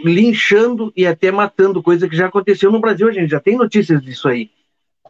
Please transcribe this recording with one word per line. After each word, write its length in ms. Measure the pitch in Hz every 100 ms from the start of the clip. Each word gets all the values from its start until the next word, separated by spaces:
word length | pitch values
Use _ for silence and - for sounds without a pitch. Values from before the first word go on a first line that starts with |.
linchando 880 | 165 175 233 214 - 202 240 233 214 -
e 100 | 180
até 260 | 165 185
matando, 520 | 196 202 - 196 180
coisa 260 | 160 175 175
que 60 | 160
já 120 | 185
aconteceu 440 | 202 190 190 196
no 100 | 220
Brasil, 260 | 220 175 226
a 40 |
gente 180 | 196 160
já 100 | 147
tem 160 | - 247
notícias 460 | 226 214 170 151
disso 260 | 131 127 139
aí. 220 | 120 110 _ _ _ _ _